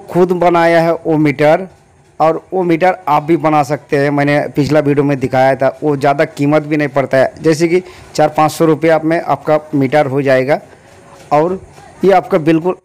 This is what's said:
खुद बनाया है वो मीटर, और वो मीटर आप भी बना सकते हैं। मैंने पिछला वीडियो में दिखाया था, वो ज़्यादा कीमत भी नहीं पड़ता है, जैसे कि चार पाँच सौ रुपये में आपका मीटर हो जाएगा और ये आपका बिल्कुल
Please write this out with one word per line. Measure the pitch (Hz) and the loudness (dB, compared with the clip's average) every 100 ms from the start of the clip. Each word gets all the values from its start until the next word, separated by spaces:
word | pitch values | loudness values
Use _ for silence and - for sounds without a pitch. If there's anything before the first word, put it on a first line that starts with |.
| - | 0
खुद | 170 180 | -2 0
बनाया | 180 175 170 170 170 | 2 0 2 2 2
है | 165 | 0
वो | 160 165 156 | -2 -2 0
मीटर, | 151 139 147 175 185 _ _ _ _ - | 0 2 2 2 -2 _ _ _ _ -2
और | 156 160 - | -2 -2 -6
वो | 185 | -4
मीटर | 175 160 180 - - | -2 0 0 -2 -2
आप | 147 | -2
भी | 151 165 | 0 -2
बना | 156 151 | 0 0
सकते | 131 147 - 147 | 0 -6 -4 -2
हैं। | 143 | 0
मैंने | 143 143 147 139 - | 0 0 0 -2 -2
पिछला | 139 151 | 0 0
वीडियो | 139 143 | 2 0
में | 143 139 | 0 -2
दिखाया | 123 131 131 131 | -2 0 2 2
था, | 135 - | -2 -2
वो | 151 143 | -4 0
ज़्यादा | 143 143 156 | 0 0 -2
कीमत | - 143 156 | -2 0 0
भी | 147 151 | 0 -4
नहीं | 147 | -2
पड़ता | 139 131 135 | -2 -2 0
है, | 123 - | 0 0
जैसे | 151 151 170 | -2 0 0
कि | 180 180 - - | -2 -4 -20 -10
चार | - 151 | -2 0
पाँच | 151 156 | 2 -2
सौ | - 165 | 0 0
रुपये | 147 160 160 | 2 2 0
में | 156 165 | 0 -4
आपका | - 139 - 151 151 | -4 -6 -2 -2 -2
मीटर | 147 135 151 143 | -4 0 0 0
हो | 135 | -2
जाएगा | 135 131 131 165 - - _ - - - - | 0 0 0 -4 -6 -20 _ -20 -20 -20 -2
और | 147 170 190 - - - - | 0 0 -4 -12 -20 -20 -2
ये | 180 | 2
आपका | 185 - 190 | 2 0 -2
बिल्कुल | 151 165 180 175 | 0 0 0 -6